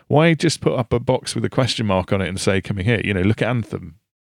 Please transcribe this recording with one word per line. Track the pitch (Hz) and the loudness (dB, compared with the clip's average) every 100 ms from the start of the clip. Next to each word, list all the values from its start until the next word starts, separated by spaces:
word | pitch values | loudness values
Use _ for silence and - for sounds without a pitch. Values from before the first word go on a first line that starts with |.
| - | 0
why | 143 165 | 4 4
just | 156 165 - | 4 0 0
put | - | 0
up | 127 - | -2 -2
a | 120 | -2
box | 123 127 - | 0 -2 -4
with | 117 | -4
a | 113 | -2
question | - 123 - 107 | 0 0 0 0
mark | 92 90 | 0 0
on | 98 | -2
it | 87 | -2
and | 92 | -2
say, | 104 98 | 0 0
"Coming | - 101 | -2 -2
here"? | 98 113 | 0 0
You | 101 | 0
know, | 95 | 0
look | 98 110 | 2 2
at | 113 | 0
Anthem. | 123 - 101 85 85 _ _ _ | -2 -4 -10 -10 -18 _ _ _